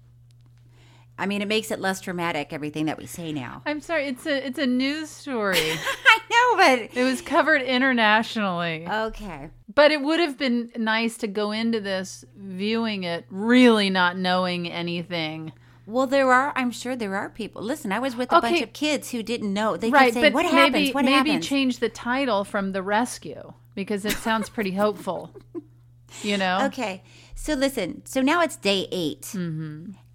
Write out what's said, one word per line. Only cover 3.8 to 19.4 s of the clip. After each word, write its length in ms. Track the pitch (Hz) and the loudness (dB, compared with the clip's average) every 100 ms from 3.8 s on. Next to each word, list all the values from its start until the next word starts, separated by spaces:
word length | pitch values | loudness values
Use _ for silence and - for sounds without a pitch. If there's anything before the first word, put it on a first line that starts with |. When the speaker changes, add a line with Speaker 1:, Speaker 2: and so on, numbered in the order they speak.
Speaker 2:
sorry, 260 | - 320 277 | -4 -4 -4
it's 200 | 254 320 | -6 -4
a, 200 | 277 269 | -4 -4
it's 120 | 262 | -2
a 80 | 262 | 0
news 440 | 254 269 302 311 | 0 0 -2 -8
story. 460 | - 285 247 202 175 | -12 -8 -4 0 0
Speaker 1:
<laughs> 460 | 156 160 539 - 523 | 0 -4 -6 2 4
I 120 | 453 - | 4 4
know, 260 | 466 494 381 | 4 4 6
but 400 | 339 254 214 247 | 6 4 0 0
Speaker 2:
It 80 | |
was 160 | 254 254 | 0 0
covered 400 | - 311 294 302 | 0 2 4 2
internationally. 1200 | 254 254 269 247 214 214 226 226 202 170 170 160 170 | 2 2 2 4 6 4 2 -2 -2 0 -2 -4 -4
Speaker 1:
Okay. 600 | 214 220 220 208 147 151 - - | -4 -4 -6 -12 -12 -14 -18 -2
Speaker 2:
But 200 | 240 294 | 6 6
it 80 | 302 | 6
would 160 | 277 320 | 2 0
have 180 | 339 262 | 0 0
been 360 | 269 240 233 233 | 0 0 -2 -4
nice 400 | 220 220 226 - | 0 0 0 -4
to 100 | 214 | -6
go 240 | 196 208 | -2 -2
into 280 | 214 233 226 | -2 -2 -2
this 440 | 196 190 185 - - - | -2 -4 -6 -12 -20 -18
viewing 680 | 196 185 208 226 226 202 | -14 -6 -2 0 -2 -4
it, 220 | 175 170 - | -4 -6 -8
really 600 | 190 220 247 247 220 196 | -6 4 8 10 8 4
not 260 | 190 175 185 | 4 2 2
knowing 500 | 185 185 180 175 175 | 2 2 2 -2 -4
anything. 840 | 165 170 175 165 175 156 160 160 - - - - | -6 -4 -6 -6 -4 -4 -6 -12 -16 -20 -20 -6
Speaker 1:
Well, 200 | 233 262 | -2 2
there 240 | 277 262 | 2 4
are, 200 | 254 277 254 | 4 4 0
I'm 160 | 247 | -2
sure 240 | 226 240 254 | -4 -8 -6
there 180 | 208 | -4
are 140 | 196 - | -4 -6
people. 340 | - 202 - | -8 -10 -8
Listen, 300 | 208 302 202 | -6 -6 -4
I 80 | 202 | -4
was 160 | 269 233 | -2 -4
with 160 | 247 | 2
a 80 | 330 | 2
bunch 140 | 233 339 | 4 0
Speaker 2:
Okay. 60 | |
Speaker 1:
of 80 | 226 | -2
kids 380 | - 302 277 - | -4 -2 -2 -4
who 100 | - | -8
didn't 300 | 208 233 | -6 -4